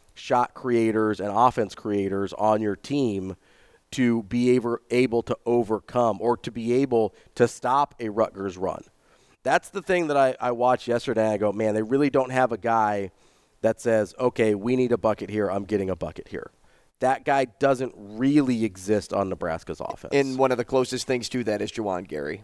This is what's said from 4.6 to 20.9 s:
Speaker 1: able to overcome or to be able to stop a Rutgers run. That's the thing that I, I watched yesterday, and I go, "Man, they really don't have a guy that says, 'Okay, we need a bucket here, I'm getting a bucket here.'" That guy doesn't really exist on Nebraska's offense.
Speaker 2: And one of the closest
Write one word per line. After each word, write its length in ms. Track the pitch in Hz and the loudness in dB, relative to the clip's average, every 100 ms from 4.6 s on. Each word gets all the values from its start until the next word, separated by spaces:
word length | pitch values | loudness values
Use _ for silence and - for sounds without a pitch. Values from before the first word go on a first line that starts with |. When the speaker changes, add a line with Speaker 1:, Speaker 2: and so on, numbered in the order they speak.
| 117 117 - | 2 -4 -2
Speaker 1:
able 320 | 120 127 117 | 0 2 0
to 140 | - - 117 | -2 -4 0
overcome 720 | 120 104 107 - 123 117 98 | 0 0 -2 -2 0 0 0
or 140 | 120 - | -2 -2
to 160 | - | -6
be 220 | 117 113 | -6 0
able 400 | 123 139 117 107 - _ - | 0 2 2 0 -4 _ 0
to 120 | 120 | 0
stop 480 | - 123 135 143 - | 0 0 0 0 -4
a 100 | 113 | -4
Rutgers 480 | 104 104 98 98 90 | 0 -2 -2 -8 -4
run. 260 | 92 - - _ _ _ _ _ | -6 -6 -12 _ _ _ _ _
That's 260 | 123 165 - | 0 0 0
the 120 | 196 | -8
thing 260 | 175 180 156 | -2 0 2
that 100 | 143 | 4
I, 180 | 131 - | 2 2
I 100 | 123 | -4
watched 360 | 120 123 127 - | 0 2 2 0
yesterday, 340 | 117 - 110 | -2 0 0
and 80 | 110 | 2
I 40 | 104 | 2
go, 140 | 104 | 0
"Man, 200 | 101 107 | 0 0
they 80 | 107 | 0
really 260 | 110 139 147 | 0 2 2
don't 220 | 135 127 | 2 0
have 200 | 127 127 | 2 0
a 60 | 110 | 0
guy 540 | 113 113 104 104 95 - _ _ _ _ | 0 2 2 0 -4 -12 _ _ _ _
that 180 | 110 - | -2 0
says, 340 | 123 110 98 - | 2 2 2 -2
'Okay, 340 | 127 - 110 101 | -2 2 2 2
we 200 | 113 127 | 0 0
need 160 | 123 | 2
a 60 | 113 | 2
bucket 320 | 110 104 95 | 0 -2 -4
here, 200 | 107 98 | -2 0
I'm 140 | 98 | -2
getting 260 | 98 104 95 | -2 -2 -2
a 60 | 92 | -4
bucket 320 | 82 - - | -8 -10 -12
here.'" 240 | 92 - _ _ _ _ _ | -12 -12 _ _ _ _ _
That 240 | 127 127 | -2 0
guy 220 | - 139 127 | 0 0 0
doesn't 480 | - 139 127 127 - | 0 0 2 -2 -8
really 720 | 101 110 135 147 131 117 110 | -14 -2 2 4 4 2 -2
exist 480 | 92 95 104 - | -2 0 0 0
on 160 | 101 98 | -2 -2
Nebraska's 500 | 90 85 82 - 80 | -4 -4 -6 -8 -8
offense. 340 | - - - | -8 -10 -2
Speaker 2:
And 240 | 143 135 131 | 0 0 2
one 140 | 131 | 2
of 60 | 120 | 2
the 80 | 117 | 0
closest 420 | 131 123 | 0 0